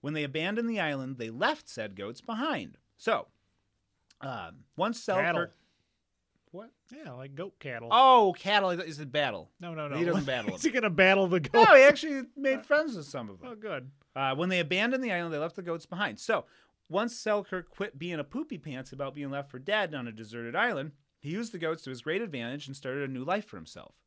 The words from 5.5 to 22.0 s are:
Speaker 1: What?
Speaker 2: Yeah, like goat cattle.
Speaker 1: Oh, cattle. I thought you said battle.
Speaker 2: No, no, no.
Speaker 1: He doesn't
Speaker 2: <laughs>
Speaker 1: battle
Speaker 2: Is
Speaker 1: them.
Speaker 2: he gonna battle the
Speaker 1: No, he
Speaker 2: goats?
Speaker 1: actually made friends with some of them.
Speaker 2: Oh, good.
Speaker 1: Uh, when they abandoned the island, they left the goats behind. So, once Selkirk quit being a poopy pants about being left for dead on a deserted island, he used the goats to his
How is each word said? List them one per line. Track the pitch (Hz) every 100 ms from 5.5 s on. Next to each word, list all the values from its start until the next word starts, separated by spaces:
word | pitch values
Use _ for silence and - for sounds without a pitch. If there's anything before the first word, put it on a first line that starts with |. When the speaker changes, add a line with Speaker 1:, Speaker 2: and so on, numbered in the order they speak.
| _ _ _ _ _ _ _ _ _ _
Speaker 1:
What? | 175 226 _ _
Speaker 2:
Yeah, | 269 277
like | 123 135
goat | 139 185 _
cattle. | 143 120 117
Speaker 1:
Oh, | 226 262 254 208 165
cattle. | 185 208 190
I | 175
thought | 165
you |
said | 147 147
battle. | 139 139 101 80 _
Speaker 2:
No, | 170
no, | 160 147
no. | 143
Speaker 1:
He | 170
doesn't | 165
Speaker 2:
<laughs> | 135
Speaker 1:
battle | 127 107
Speaker 2:
Is | -
Speaker 1:
them. | 320
Speaker 2:
he | -
gonna | 214
battle | 160 190 196 185
the | 180 143
Speaker 1:
No, | 233
he | 453
Speaker 2:
goats? | 311
Speaker 1:
actually | 269 285 320 277 254 -
made | 269 262
friends | - 294 311 220
with |
some | 143 139 110
of | 95
them. | 247
Speaker 2:
Oh, |
good. | 226 110 151 131 - _ 131
Speaker 1:
Uh, | 135
when | 135 165
they | 185
abandoned | 165 180 226 254
the | 254
island, | 180 170
they | 156
left | 160 170
the |
goats | 175 165
behind. | - 175 196 104
So, | - 208 - _ _ _ _
once | 180 233
Selkirk | 233 - 208 190 185 170
quit | - 202 135
being | 175 165
a |
poopy | 139 240 311 190
pants | 160 131 135
about | 139 139
being | 139 143
left | 139 139
for | 131
dead | 139 214 190
on | 151 120
a |
deserted | 110 110 117 117 139
island, | 233 180 151 - _ _
he | 143
used | 180 233
the | 185
goats | 160 165
to | -
his | 127